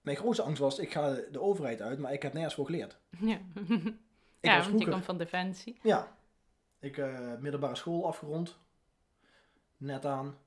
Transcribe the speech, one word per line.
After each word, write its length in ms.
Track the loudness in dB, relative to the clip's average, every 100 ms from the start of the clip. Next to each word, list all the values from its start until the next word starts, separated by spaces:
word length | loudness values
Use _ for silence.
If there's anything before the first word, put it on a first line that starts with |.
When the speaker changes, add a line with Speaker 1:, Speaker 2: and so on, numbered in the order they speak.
Speaker 1:
mijn 160 | -4 0
grootste 260 | 2 2
angst 180 | 0 2
was, 180 | 2 0
ik 120 | -4
ga 220 | 0 0 0 -4
de 80 | -2
overheid 400 | 0 0 -2 -4
uit, 180 | -4 -4
maar 140 | -4
ik 80 | -4
heb 120 | -4
nergens 220 | -4 -4
voor 100 | -2
geleerd. 340 | -2 -2 -4 -12 _ -2
Speaker 2:
Ja. 200 | 0 0 -6
<laughs> 440 | -8 0 2 2 -6 _ _ _ _
Speaker 1:
Ik 80 | 6
Speaker 2:
Ja, 60 | 6
Speaker 1:
was 100 | 8
Speaker 2:
want 120 | 4
je 60 |
Speaker 1:
vroeger 20 | 4 0
Speaker 2:
kwam 0 |
van 140 | 0 -4
Defensie. 640 | -2 -2 -2 -6 -12 0
Speaker 1:
Ja. 340 | 4 4 2 -16 _ _ _ _ _ _
Ik, 180 | -8 -4
eh, 380 | -4 -4 -8 -6
middelbare 360 | -4 0 0
school 300 | -2 -2 0 0
afgerond. 500 | -2 -4 -4 -4 -6 _ _ _ _ _ _ _ _ _ _ _ _
Net 280 | -8 -4
aan. 320 | -2 -2 -4 -10